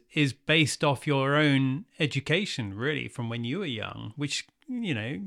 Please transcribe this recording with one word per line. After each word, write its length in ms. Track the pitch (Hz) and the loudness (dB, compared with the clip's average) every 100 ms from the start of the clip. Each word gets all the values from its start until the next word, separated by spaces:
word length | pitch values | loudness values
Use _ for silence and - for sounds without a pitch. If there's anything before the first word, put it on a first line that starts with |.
| _ | _
is 200 | 160 143 | 0 0
based 500 | - - 160 143 - | 0 2 4 4 2
off 240 | 151 131 151 | 2 2 0
your 280 | 139 135 147 | 2 2 4
own 480 | 151 135 131 139 - - | 6 6 4 0 -6 -4
education, 800 | 151 139 - 170 214 - 101 98 | -2 0 0 0 0 -4 -4 -4
really, 320 | 135 143 120 | -4 -2 -6
from 220 | - 117 | -6 -6
when 160 | 120 117 | -4 -4
you 140 | 175 | -4
were 60 | 170 | -4
young, 480 | 110 98 110 113 139 | -6 -6 -8 -10 -6
which, 280 | 143 - - _ - | -4 -4 -8 _ -10
you 260 | 247 220 | -6 -2
know, 240 | 113 110 175 | -2 -4 -6